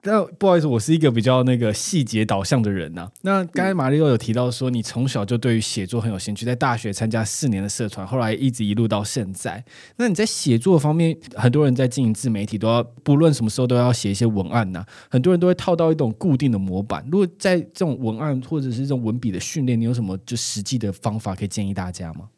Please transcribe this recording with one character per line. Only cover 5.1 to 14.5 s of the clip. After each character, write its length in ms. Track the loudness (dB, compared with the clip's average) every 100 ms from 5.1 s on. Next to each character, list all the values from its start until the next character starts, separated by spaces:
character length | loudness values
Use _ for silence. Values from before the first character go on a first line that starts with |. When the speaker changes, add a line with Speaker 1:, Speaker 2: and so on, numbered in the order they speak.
| -2 -2
Speaker 1:
就 100 | 0
对 220 | 2 0
于 20 |
写 260 | 0 -6 -4
作 140 | -2
很 100 | -2
有 80 | -4
兴 160 | -6
趣， 120 | -6 -4
Speaker 2:
嗯。 0 |
Speaker 1:
在 80 |
大 200 | -2 -2
学 160 | -2 -4
参 200 | -4 -2
加 120 | -2
四 280 | -2 -2 -2
年 120 | -2
的 60 | -4
社 180 | -6 -6
团， 200 | -6 -6
后 100 | -2
来 160 | -2
一 180 | 0 -2
直 140 | 0
一 80 | -2
路 160 | 0 2
到 160 | 0
现 260 | -2 -4 -6
在。 280 | -8 -8 -10 -14 -20 -20 -2
那 100 | -2
你 60 |
在 100 | 0
写 320 | -2 -2 0 2
作 220 | 4 4
方 180 | 4 2
面， 180 | 0 0 -10
很 180 | 0 2
多 140 | 4 2
人 100 | 4
在 100 | 0
经 200 | 2 0
营 80 |
自 160 | 0 -2
媒 160 | -2 -4
体 100 | -2
都 100 | 2
要， 160 | 2 0 -6
不 120 | 2 4
论 140 | 6
什 100 | 4
么 60 | -2
时 100 | 0
候 60 | 2
都 100 | 4
要 160 | 4
写 180 | 2 0
一 40 |
些 100 | 0
文 240 | 2 0
案 260 | 0